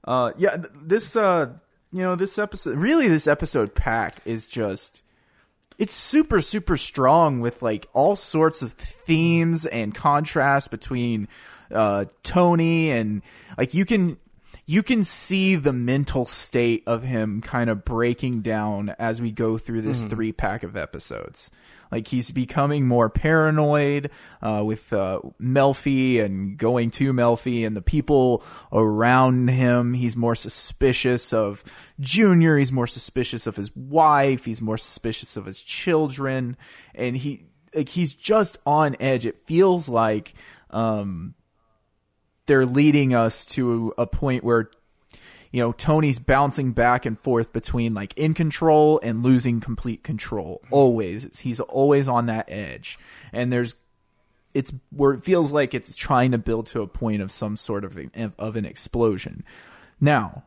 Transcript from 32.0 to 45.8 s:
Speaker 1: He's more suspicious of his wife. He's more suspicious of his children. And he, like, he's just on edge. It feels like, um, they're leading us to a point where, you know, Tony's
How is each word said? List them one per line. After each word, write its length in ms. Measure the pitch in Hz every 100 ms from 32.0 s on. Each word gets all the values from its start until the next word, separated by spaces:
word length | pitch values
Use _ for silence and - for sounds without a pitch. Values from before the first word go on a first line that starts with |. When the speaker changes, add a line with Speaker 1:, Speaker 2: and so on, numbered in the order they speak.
| 135 175 214 175 165 151
Speaker 1:
He's 140 | 135
more 160 | 131 120
suspicious 580 | - - - 120 117 -
of 100 | 104
his 180 | 101 -
wife. 720 | 131 151 156 147 139 131 -
He's 180 | 107
more 160 | 110 110
suspicious 580 | - - 117 110 - -
of 80 | 98
his 160 | 95
children. 960 | - - - 160 151 131 135 131 123 123 - - - -
And 200 | 123 127
he, 300 | 139 135 - _ _
like, 160 | 156 139
he's 260 | 175 165 -
just 420 | - 220 202 - -
on 320 | 151 151 131
edge. 260 | 131 131 117
It 100 | -
feels 500 | _ 165 190 180 147
like, 460 | 117 110 107 - - - - _
um, 640 | 107 113 107 101 87 92 - _ _ _ _ _ _ _ _ _ _ -
they're 180 | 139 127
leading 480 | 127 151 147 139
us 320 | 123 113 - -
to 480 | - 123 117 113 -
a 80 | 120
point 360 | - 139 127
where, 260 | 117 117 110 _ _ _ _ - - - _
you 100 | 120
know, 100 | 120
Tony's 480 | 117